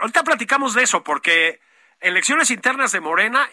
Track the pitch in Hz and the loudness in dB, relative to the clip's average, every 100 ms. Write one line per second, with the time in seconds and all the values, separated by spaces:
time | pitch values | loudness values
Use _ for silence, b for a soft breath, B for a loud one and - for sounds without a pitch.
0 | 226 330 311 254 226 277 269 226 233 180 | 0 0 0 -2 0 0 0 0 2 0
1 | - 143 170 165 165 160 b b b b | -2 -2 2 2 2 -2 b b b b
2 | 180 180 180 302 277 220 247 262 247 190 | -2 0 0 0 0 0 -2 -2 -2 -2
3 | 156 175 214 262 285 | -2 0 0 0 -2